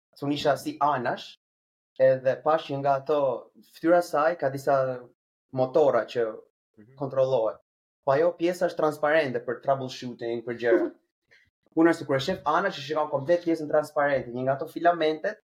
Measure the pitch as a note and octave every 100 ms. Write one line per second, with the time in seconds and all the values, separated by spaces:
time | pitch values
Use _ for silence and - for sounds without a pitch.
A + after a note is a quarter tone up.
0 | _ - C#3 C#3+ D3 B2+ D3 - B3 A3+
1 | A#2+ G3 - - _ _ _ _ _ -
2 | C3 C3 B2+ A#2+ D3+ D#3+ - C#3 C#3 C3+
3 | C3+ D3 C3+ A2+ - A2+ _ - D#3+ F3
4 | E3+ D3 D#3 F3 C3+ C3+ D3 C3+ C3 B2
5 | A#2+ _ _ _ _ C3 B2+ E3 C#3+ A#2+
6 | G#2+ B2 - - - _ _ _ G#2+ C3+
7 | C#3 C3+ C3 B2+ A2 - _ _ _ _
8 | - C#3 E3+ E3+ E3+ F3+ F3 - D#3 D3
9 | D3 D#3+ C#3+ A#2+ B2 A#2+ - C3+ C3 -
10 | B2+ A#2 A#2 A#2+ A#2+ A#2 A#2+ A#2+ F4 -
11 | _ _ _ _ _ _ _ D#3+ E3 D#3+
12 | D3+ C3+ F#3 F#3 D3 E3 G3 D3 C#3 D#3
13 | D3 C#3 C3 F3 E3+ D#3+ D3+ D3+ D3 D3
14 | C#3+ C3+ A#2+ B2 C3 C3+ D#3+ D#3 E3+ E3+
15 | D#3 D#3 D#3+ -